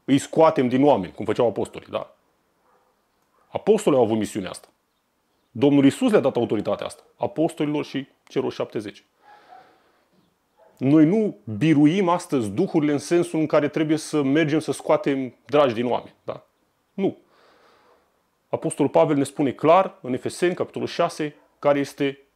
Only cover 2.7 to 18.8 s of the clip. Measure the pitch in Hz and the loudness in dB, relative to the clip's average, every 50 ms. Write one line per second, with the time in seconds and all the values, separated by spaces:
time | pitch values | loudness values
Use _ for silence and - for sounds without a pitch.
2.7 | _ _ _ _ _ _ _ _ _ _ _ _ _ _ _ _ - - - - | _ _ _ _ _ _ _ _ _ _ _ _ _ _ _ _ -12 -4 0 0
3.7 | 220 208 - - 147 131 123 104 113 113 104 92 - 113 95 90 - - - _ | 0 0 2 2 2 2 2 2 0 -2 -4 -4 -6 -8 -10 -10 -12 -16 -18 _
4.7 | _ _ _ _ _ _ _ _ _ _ _ _ _ _ _ _ - 113 117 143 | _ _ _ _ _ _ _ _ _ _ _ _ _ _ _ _ -4 0 2 4
5.7 | 143 143 139 139 131 - 254 262 214 190 123 135 - - 120 107 120 104 98 110 | 6 6 6 4 4 2 2 2 4 4 2 2 0 0 -2 -2 -2 -2 -2 -2
6.7 | 101 - - - - - _ _ _ - - 117 - - 156 165 - - 156 147 | -4 -4 -6 -10 -12 -16 _ _ _ -8 -8 -6 -4 -4 -4 -4 -4 -4 -4 -4
7.7 | 147 147 135 - - 139 135 - _ _ _ _ - 147 123 123 120 - 127 - | -4 -4 -6 -6 -8 -10 -10 -10 _ _ _ _ -6 -6 -4 -4 -6 -6 -8 -8
8.7 | - 123 104 101 101 - - _ _ _ _ - - - _ _ - - - _ | -8 -8 -10 -10 -12 -16 -20 _ _ _ _ -20 -20 -20 _ _ -20 -20 -20 _
9.7 | _ _ _ _ _ _ _ _ _ _ _ _ _ _ _ _ _ _ _ _ | _ _ _ _ _ _ _ _ _ _ _ _ _ _ _ _ _ _ _ _
10.7 | _ _ 127 131 143 160 156 151 190 226 220 196 - - _ - 107 101 117 160 | _ _ 0 4 4 6 6 6 4 2 0 -2 -4 -8 _ -12 -6 -2 0 2
11.7 | 160 143 151 147 160 196 202 170 175 180 - - - 139 113 104 98 104 185 190 | 4 6 6 4 4 2 0 0 0 -2 -2 -4 -4 -2 -2 -2 -2 -2 -2 -2
12.7 | - 170 147 147 147 139 - - 170 175 170 170 - 160 156 151 - 156 147 147 | 0 0 0 0 -2 -2 -2 0 0 0 0 0 -2 -2 -2 0 2 0 0 0
13.7 | - 151 160 151 156 151 - - - 151 143 135 135 156 165 151 143 156 147 - | -2 -2 -2 0 -2 -2 -4 -4 -2 -2 0 2 2 2 2 2 0 -2 -2 -4
14.7 | 139 - - - 160 151 - 151 139 135 131 123 - _ _ - 127 147 147 135 | -6 -6 -2 0 0 0 0 -2 -2 -2 -4 -8 -12 _ _ 0 2 2 4 2
15.7 | 117 104 123 123 117 98 98 98 - _ _ - - - - _ _ _ _ _ | 2 -2 -2 -2 -4 -4 -6 -10 -18 _ _ -12 -12 -12 -16 _ _ _ _ _
16.7 | _ _ _ _ _ - 196 180 - - _ _ _ _ _ _ _ _ _ _ | _ _ _ _ _ -4 -4 -4 -4 -6 _ _ _ _ _ _ _ _ _ _
17.7 | _ _ _ _ _ _ _ _ _ _ _ _ _ _ _ _ - 120 - 160 | _ _ _ _ _ _ _ _ _ _ _ _ _ _ _ _ -8 -6 -6 -6
18.7 | - - | -2 -2